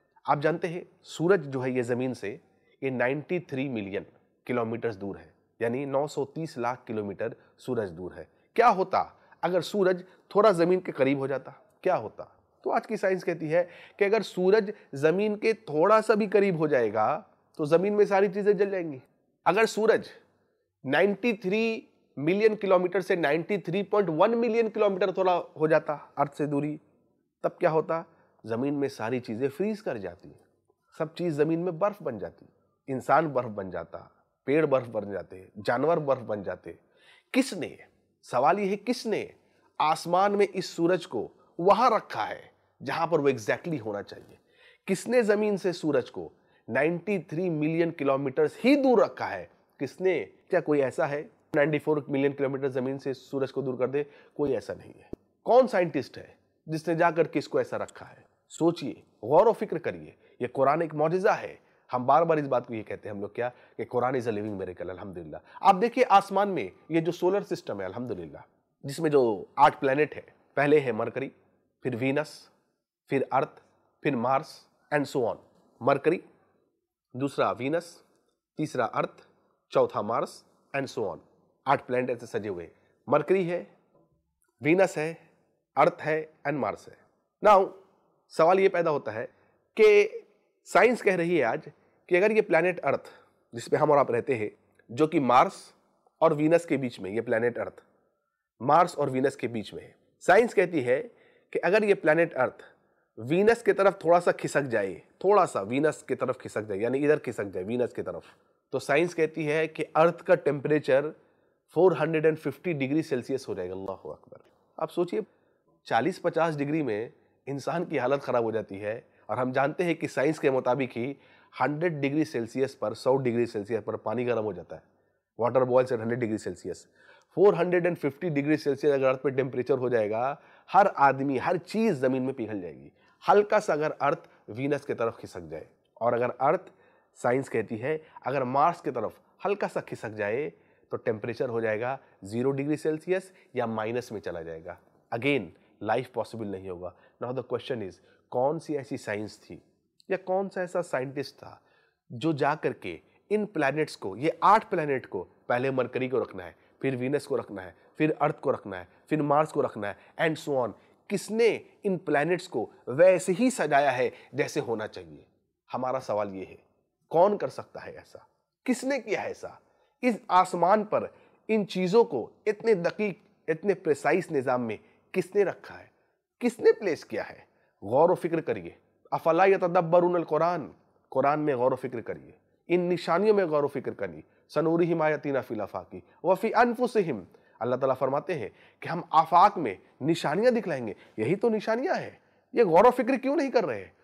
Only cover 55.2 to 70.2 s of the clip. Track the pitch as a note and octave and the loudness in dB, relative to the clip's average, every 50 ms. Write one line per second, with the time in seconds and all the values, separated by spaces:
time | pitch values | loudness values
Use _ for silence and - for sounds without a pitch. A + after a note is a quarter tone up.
55.2 | _ _ _ _ - - A3 B3+ C4 - - F#3+ F3+ E3 C#3 C#3+ A#2+ - - G2 | _ _ _ _ 0 4 6 6 6 6 4 0 0 0 0 -4 -6 -6 -10 -18
56.2 | - - - _ _ _ _ _ - D#3 D#3 D#3+ - F3+ E3 D#3+ E3+ E3+ D#3+ E3+ | -18 -20 -20 _ _ _ _ _ -12 -8 -8 -6 -4 -2 0 2 2 2 4 2
57.2 | D#3 - - D3+ - - - C3 A#2+ - A#2+ G#2 G2+ - - - - - - - | 0 0 0 -4 -4 -2 -2 -2 -2 -2 -4 -8 -8 -10 -12 -18 -20 -20 -20 -20
58.2 | - _ _ _ _ _ - - D3+ E3+ E3 - - A#2 - - - _ _ - | -20 _ _ _ _ _ -4 0 0 0 0 0 -4 -10 -10 -10 -14 _ _ -10
59.2 | - A2 D3 E3+ G#3+ A#3 G#3 - A3 G3 F#3+ D#3+ - A2+ F#2 E2 D#2 D#2 - _ | -2 4 6 6 6 6 4 2 -2 -6 -6 -6 -6 -6 -8 -8 -12 -18 -20 _
60.2 | _ _ _ - B2 A#2 - C3+ C3+ C3+ D3 E3 E3+ D#3+ D#3 D3 D3+ D#3+ F3 F#3 | _ _ _ -8 -8 -6 -2 0 2 2 2 2 -2 -4 -2 0 0 0 0 0
61.2 | F#3+ G#3 F3 - A2 E2+ - - _ _ _ _ _ - - B2 B2 C3 C#3 D#3+ | 2 0 0 0 -4 -12 -14 -16 _ _ _ _ _ -6 -6 -2 2 4 4 4
62.2 | E3+ E3 D#3+ D3+ D3 C3+ B2+ A#2+ A#2+ - A#2 A2 G2+ - G2+ F#2 - G2+ G#2 G2 | 4 4 2 0 0 0 -2 -2 -2 -4 -8 -10 -8 -10 -12 -12 -12 -12 -10 -10
63.2 | G2+ G2+ - A#2 A#2 B2 - _ - _ _ - A2 - - B2 B2 B2+ C#3 B2+ | -10 -10 -6 -6 -6 -6 -8 _ -20 _ _ -12 -8 -4 -2 -2 -2 0 -2 -2
64.2 | A2+ A#2+ G#2+ G#2 G#2 A2 G#2 F#2+ F#2+ F#2 F2+ - F2 F2+ F#2 F2 G#2 G2+ F2 F2 | -2 -2 -4 -4 -4 -6 -6 -8 -8 -8 -10 -10 -10 -12 -12 -12 -12 -14 -12 -12
65.2 | E2 D#2 D#2 - - _ - - - F#3 G3 F#3 A3+ A#3 - C4 A#3+ - F#3+ G3 | -12 -12 -14 -16 -16 _ -8 0 4 4 4 4 2 0 2 2 4 6 6 4
66.2 | F#3+ - G3 F#3+ G#3 G3+ F#3+ D3 G2+ F2+ - _ _ - D#3 F3 E3 F3 - - | 4 4 0 0 0 0 -2 -4 -6 -8 -10 _ _ -2 -2 0 0 -2 -2 -2
67.2 | F3 F3+ G3 G3+ F#3+ - F3 - - - A2 G2 F#2+ F#2 F#2+ A#2+ B2+ A#2 G#2 F2 | 0 0 0 0 -2 -4 -8 -8 -8 -8 -8 -6 -6 -8 -8 -8 -8 -8 -10 -10
68.2 | E2+ D2+ C#2+ D#2 - _ _ _ _ _ _ _ - C#3 C3+ - E3 D3+ C#3+ C#3 | -12 -14 -16 -20 -20 _ _ _ _ _ _ _ -14 -12 -6 -2 0 2 4 4
69.2 | B2 A#2 G#2 F#2 - - - - C#3+ D3+ C#3+ - D3 C3+ C3 D3 D3+ D3 - A2 | 4 4 2 -2 -6 -4 2 4 4 4 4 4 0 0 2 2 0 -2 -4 -12